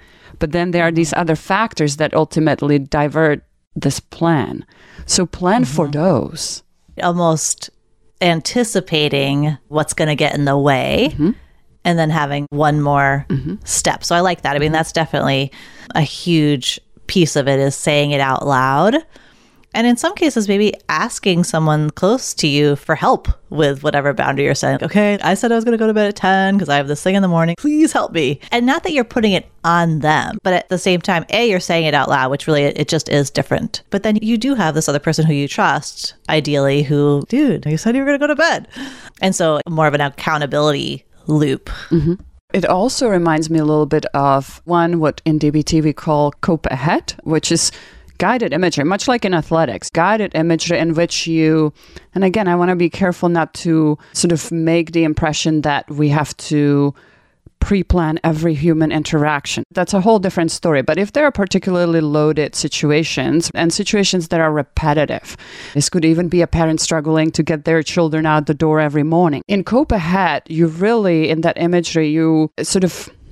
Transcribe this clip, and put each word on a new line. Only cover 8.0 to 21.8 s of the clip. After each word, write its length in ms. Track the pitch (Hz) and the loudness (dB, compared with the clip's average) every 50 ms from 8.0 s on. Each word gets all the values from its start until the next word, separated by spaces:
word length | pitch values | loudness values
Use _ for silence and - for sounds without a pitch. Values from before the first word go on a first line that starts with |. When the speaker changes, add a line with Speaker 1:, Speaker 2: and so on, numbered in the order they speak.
| _ _ _ _ | _ _ _ _
Speaker 2:
anticipating 1400 | 185 175 170 165 - - - 247 240 226 - 190 - - 165 151 151 143 139 139 139 139 139 143 147 151 151 - _ _ | 0 0 0 0 -2 -2 -2 -2 -2 0 -2 -4 -2 0 0 0 0 0 0 0 0 0 0 0 0 -2 -4 -6 _ _
what's 240 | 147 151 147 - - | -4 -2 -2 -2 -2
gonna 220 | - 160 151 151 | -2 -2 0 0
get 200 | 139 151 - - | 0 0 0 0
in 100 | 151 143 | 0 0
the 120 | 139 139 143 | 0 2 2
way 540 | 139 147 135 127 127 131 143 180 233 - - | 2 2 2 2 0 0 0 0 0 0 0
Speaker 1:
Mm-hmm. 180 | 139 147 190 262 - - - _ _ _ _ _ _ - | 0 0 0 0 -2 -8 -20 _ _ _ _ _ _ -2
Speaker 2:
and 120 | 180 170 165 | 0 0 2
then 120 | 160 156 | 2 2
having 360 | 165 160 147 139 143 143 143 - | 0 0 0 -2 -2 -4 -6 -4
one 320 | 147 143 156 147 147 151 | -2 0 2 2 2 2
more 440 | 143 143 143 139 139 135 139 139 - - | 2 2 2 2 2 2 0 0 -2 -4
Speaker 1:
Mm-hmm. 260 | 185 135 - 156 190 - - | -4 -4 -4 -6 -8 -10 -8
Speaker 2:
step. 400 | - - - - 170 - - - | -6 -4 -2 -2 -2 -2 -2 -2
So 120 | - 170 | -2 0
I 40 | 170 | 2
like 220 | 180 185 170 - | 2 0 -2 -2
that. 140 | - 139 139 | -4 -4 -2
I 40 | 143 | 0
mean, 80 | 147 156 | 0 0
Speaker 1:
Mm-hmm. 60 | 156 | 0
Speaker 2:
that's 180 | 160 160 - | 0 -2 -2
definitely 600 | - 170 160 - - 139 131 139 135 135 139 135 - - - - - - - - - | -2 -4 -2 -2 -2 -2 0 0 0 0 -2 -4 -6 -12 -20 -20 -20 -20 -14 -6 -2
a 60 | 160 | -2
huge 800 | 147 - - - - 180 165 160 151 147 147 127 - - - - - _ - - - - | -2 -2 -4 -6 -2 0 2 2 2 2 0 0 -2 -4 -6 -8 -10 _ -20 -18 -12 -2
piece 280 | - 196 165 139 - | 0 2 2 2 2
of 120 | 151 127 139 | 0 0 0
it, 120 | 135 135 | 0 2
is 160 | 139 139 131 | 0 0 -2
saying 360 | - - 160 147 147 147 147 | -2 -2 0 0 2 2 2
it 100 | 147 139 | 0 0
out 240 | 139 135 131 - - | 0 0 -2 -2 -2
loud. 520 | 143 135 127 131 135 135 143 170 214 254 320 - - - - - - _ _ _ _ _ _ _ _ - | 0 0 2 2 2 2 2 2 2 2 0 -2 -6 -12 -20 -20 -20 _ _ _ _ _ _ _ _ -4
And 100 | 220 233 | 0 2
in 120 | 240 240 - | 2 2 2
some 180 | - 330 415 | 0 -2 -2
cases, 320 | - 349 294 - 233 202 202 | 0 -2 0 0 0 0 0
maybe 260 | 196 196 214 202 - - - - | 0 0 0 0 -2 -4 -6 -6
asking 540 | 151 156 196 233 - - - 202 175 170 175 | -4 -4 -4 -4 -6 -4 -2 0 2 2 0
someone 480 | - - 160 160 156 151 151 | 0 0 0 2 2 2 2